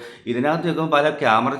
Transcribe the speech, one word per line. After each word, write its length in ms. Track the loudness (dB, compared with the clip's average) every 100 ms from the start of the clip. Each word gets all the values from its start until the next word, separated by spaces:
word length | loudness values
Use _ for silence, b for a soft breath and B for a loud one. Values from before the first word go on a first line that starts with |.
| B B -6
ഇതിനകത്ത് 360 | -2 0 0
ചെക്കുമ്പോൾ 340 | -2 -2 0 2
പല 140 | 2
ക്യാമറ 440 | 0 2 2 2 -2